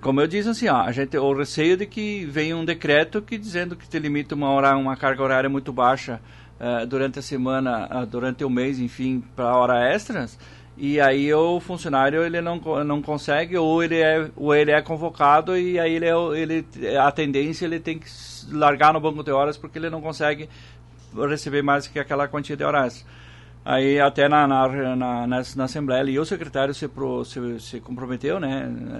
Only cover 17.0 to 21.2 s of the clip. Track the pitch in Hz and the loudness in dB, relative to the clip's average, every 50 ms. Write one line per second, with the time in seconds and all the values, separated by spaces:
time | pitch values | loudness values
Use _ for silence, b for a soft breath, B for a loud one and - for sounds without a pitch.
17 | 135 143 139 160 156 143 135 135 143 156 156 - 180 165 165 160 160 165 160 156 | 4 4 2 0 -2 0 0 0 0 -2 -4 -6 -6 -4 -6 -6 -6 -8 -8 -10
18 | - - - - - - - - 110 127 147 151 151 147 143 135 151 156 160 156 | -10 -18 -20 -18 -18 -18 -18 -16 -14 -8 -2 2 4 4 4 6 6 6 6 4
19 | 151 156 147 151 143 147 135 135 143 147 147 - - 151 - 160 160 165 165 160 | 2 -2 -2 -4 -4 0 0 2 2 0 -2 -6 -10 -14 -12 -8 -8 -8 -8 -8
20 | 151 160 143 - 156 147 151 147 156 - B B B B B B B - - - | -8 -8 -6 -2 0 0 0 -2 -6 -16 B B B B B B B -20 -20 -20
21 | - - - 107 | -20 -12 -6 -4